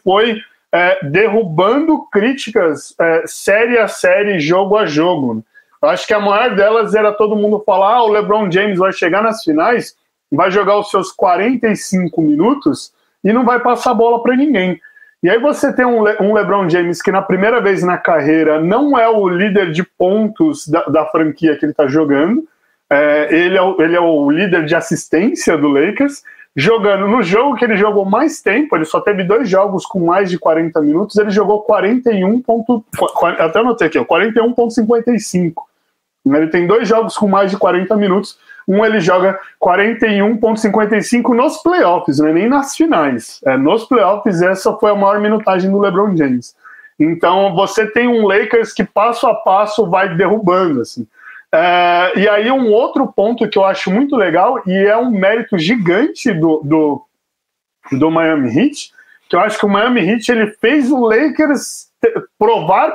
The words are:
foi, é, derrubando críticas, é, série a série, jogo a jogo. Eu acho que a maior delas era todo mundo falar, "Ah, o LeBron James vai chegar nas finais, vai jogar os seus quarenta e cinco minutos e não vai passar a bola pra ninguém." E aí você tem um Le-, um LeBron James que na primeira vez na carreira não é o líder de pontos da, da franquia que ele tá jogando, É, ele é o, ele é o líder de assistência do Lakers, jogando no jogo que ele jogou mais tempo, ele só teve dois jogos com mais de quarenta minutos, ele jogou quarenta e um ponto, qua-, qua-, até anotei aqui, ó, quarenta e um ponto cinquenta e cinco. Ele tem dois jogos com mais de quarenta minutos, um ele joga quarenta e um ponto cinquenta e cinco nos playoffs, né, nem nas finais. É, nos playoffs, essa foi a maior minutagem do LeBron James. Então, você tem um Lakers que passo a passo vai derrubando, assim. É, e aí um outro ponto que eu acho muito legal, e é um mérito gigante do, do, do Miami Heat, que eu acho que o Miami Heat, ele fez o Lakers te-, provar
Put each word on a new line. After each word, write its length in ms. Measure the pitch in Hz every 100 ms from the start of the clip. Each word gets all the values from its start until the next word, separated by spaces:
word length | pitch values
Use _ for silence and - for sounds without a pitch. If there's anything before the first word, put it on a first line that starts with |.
foi, 340 | 190 190 233 220 - _ _
é, 280 | 170 175 190
derrubando 1040 | 147 160 214 214 196 156 190 277 320 311 -
críticas, 800 | 202 220 262 - 220 170 143 - -
é, 240 | 165 165 160
série 540 | - - 208 233 233
a 80 | 202
série, 500 | - 185 190 208 190
jogo 380 | 147 180 196 208
a 80 | 185
jogo. 560 | 147 170 170 127 110 - - _ _
Eu 80 | 147
acho 160 | 180 -
que 80 |
a 60 | 214
maior 340 | 202 202 247 196
delas 380 | 202 226 202
era 200 | 208 208
todo 240 | 208 214 214
mundo 260 | 208 208 214
falar, 300 | 190 196 247
"Ah, 80 |
o 80 | 226
LeBron 400 | 208 185 214 202
James 280 | 180 208 180
vai 120 | 190
chegar 320 | - 180 185
nas 200 | 226 220
finais, 520 | - 156 190 240 151 _ _ _ _
vai 160 | 143 190
jogar 280 | 196 196 208
os 120 | 208
seus 220 | 202 175
quarenta 560 | - 196 175 214 254 226
e 80 | 190
cinco 460 | - 185 175 -
minutos 720 | 156 147 208 285 156 123 - _ _ _
e 120 | 190
não 100 | 226
vai 160 | 240 240
passar 320 | 240 233 254
a 40 | 226
bola 280 | 233 233
pra 100 | 240
ninguém." 460 | 254 302 220 185 175 - _ - _
E 80 | 170
aí 80 | 233
você 340 | 294 - 277
tem 120 | - 254
um 180 | 233
Le-, 140 | 208 214
um 120 | 190
LeBron 360 | 214 196 202 180
James 320 | 175 175 170
que 100 | -
na 100 | 190
primeira 380 | 190 180 208 240
vez 240 | 202 185
na 140 | 180 170
carreira 640 | 185 160 143 160 156 156
não 360 | 165 226 294 262
é 120 | 226
o 180 | 220 190
líder 440 | 175 208 196 175
de 120 | 156
pontos 840 | - _ 180 208 214 214 156 143 156
da, 140 | 160
da 220 | 151 151 156
franquia 500 | 165 160 143 160 147
que 80 | 151
ele 80 |
tá 120 | 151 143
jogando, 600 | 151 151 139 170 254 320 _ _ _ _
É, 420 | 143 147 151 147
ele 240 | 160 180 190
é 40 |
o, 200 | 185 185
ele 140 | 160 175
é 60 |
o 280 | 170 156 143
líder 360 | 151 196 175 156
de 100 | 165
assistência 840 | 160 156 - 156 220 349 - 156
do 120 | 147
Lakers, 540 | 139 170 208 277 277 - - -
jogando 540 | - 156 226 202 196 202
no 160 | 240
jogo 320 | 175 208 277 233
que 80 |
ele 140 | 233 202
jogou 260 | 214 202
mais 380 | 196 214 302 -
tempo, 340 | - 214 302 165
ele 80 |
só 160 | 156 175
teve 240 | 190 196
dois 240 | 180 220 240
jogos 380 | 190 202 190 -
com 160 | 190
mais 280 | 170 180 196
de 80 | 175
quarenta 440 | - 160 165 165
minutos, 340 | 147 156 208 208
ele 160 | 214
jogou 300 | 202 196 208
quarenta 500 | 208 208 190 254 247
e 140 | 208 185
um 160 | 240
ponto, 420 | 247 233 226 240 - -
qua-, 160 | 180
qua-, 320 | - 170 175 165
até 140 | 180
anotei 280 | 247 226 160
aqui, 100 | 147
ó, 60 |
quarenta 360 | 120 170 220 220
e 20 |
um 80 | 226
ponto 220 | 240 233
cinquenta 360 | 226 220 233 233
e 80 | 233
cinco. 480 | - 185 175 165 - _ _ _ _ _ 135
Ele 220 | 147 160
tem 200 | 175 175
dois 180 | 220 208
jogos 320 | 226 196 -
com 120 | 208
mais 200 | 190 196
de 60 | 196
quarenta 400 | 196 180 185 220
minutos, 420 | 202 190 202 - _ - -
um 160 | 190
ele 160 | 220 220
joga 400 | 170 180 190 190 - _
quarenta 480 | 185 180 208 226 226
e 140 | 202
um 140 | 208 226
ponto 240 | 220 220
cinquenta 380 | 214 214 208 214
e 40 |
cinco 320 | 170 240 233
nos 300 | 233 285 294
playoffs, 560 | 330 359 196 175 - 143
né, 140 | 151
nem 160 | 165 220
nas 260 | 285 277 -
finais. 640 | 320 202 143 120 - - 139
É, 100 | 131
nos 300 | 139 220 -
playoffs, 560 | 247 185 208 220 170
essa 320 | 180 190 226
foi 180 | 214 214
a 40 | 202
maior 260 | 196 208
minutagem 500 | 208 214 - 190 190
do 80 | 196
LeBron 380 | 202 185 208 170
James. 360 | 139 123 - _ - - - _
Então, 560 | 156 165 175 185 196 175
você 320 | 190 - 214
tem 220 | 233 240
um 180 | 233 208
Lakers 460 | 196 214 233 214
que 100 | -
passo 420 | 196 - 226 233 254
a 60 |
passo 560 | 214 - 190 208 - 190
vai 240 | 185 196
derrubando, 680 | 165 185 214 185 185 185 135
assim. 260 | 113 - 113 _ - - _
É, 600 | 160 175 180 175 175 180 -
e 140 | 208
aí 200 | 208 220
um 220 | 269 240
outro 400 | 208 302 - 254
ponto 340 | - 202 240 214
que 80 | 208
eu 80 | 190
acho 260 | 185 -
muito 240 | 196 285 269
legal, 460 | 185 165 196 254 185
e 60 | 190 202
é 100 | 220
um 160 | 254
mérito 460 | 202 190 226 226 185
gigante 760 | 156 240 175 185 311 - 247
do, 300 | 170 165 156
do, 380 | 147 156 151 139 _ _ _ _ _ _ _ _ -
do 180 | 131 160
Miami 380 | 165 160 156 127 123
Heat, 360 | 277 294 - _ _ _ _
que 80 | 175
eu 40 |
acho 180 | 208 214
que 60 | 208
o 40 |
Miami 300 | 196 233 240
Heat, 320 | 170 233 233
ele 160 | 233 214 -
fez 280 | 226 302 247
o 80 | 277
Lakers 880 | 226 220 302 247 302 254 - - - _
te-, 140 | 226 208 - _
provar 520 | 214 226 160 196 320